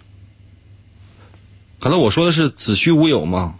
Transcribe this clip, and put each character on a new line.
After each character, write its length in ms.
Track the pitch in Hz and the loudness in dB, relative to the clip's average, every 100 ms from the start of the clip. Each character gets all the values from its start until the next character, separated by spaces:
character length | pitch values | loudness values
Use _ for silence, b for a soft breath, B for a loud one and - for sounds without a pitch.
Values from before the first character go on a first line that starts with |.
| - - - _ - - - - - - b b b b b - _ - | -20 -20 -20 _ -20 -20 -20 -20 -20 -20 b b b b b -20 _ -8
可 80 | 127 | -2
能 120 | 175 | 0
我 100 | 117 | 0
说 160 | 123 170 | 2 0
的 60 | |
是 180 | 160 151 | 0 -2
子 240 | - - | -4 -4
虚 160 | 101 165 | -2 2
乌 160 | 160 160 | 2 4
有 180 | 123 | 2
吗？ 300 | 78 90 90 | -2 -4 -4